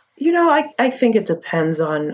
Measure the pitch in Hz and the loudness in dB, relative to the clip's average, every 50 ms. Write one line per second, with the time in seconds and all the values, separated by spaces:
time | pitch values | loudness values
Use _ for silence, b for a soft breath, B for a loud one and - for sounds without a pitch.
0 | b b _ - 285 330 349 349 339 330 285 302 - - - - 254 254 247 - | b b _ -4 0 0 2 4 4 4 4 2 0 -2 -2 -2 -2 -2 0 0
1 | 262 233 214 214 - - 165 165 - - - 165 156 160 165 156 160 151 156 151 | 2 2 2 2 0 -2 -4 -4 -6 -4 -2 -2 -2 0 -2 -2 -2 -2 -2 -4
2 | 151 151 | -4 -6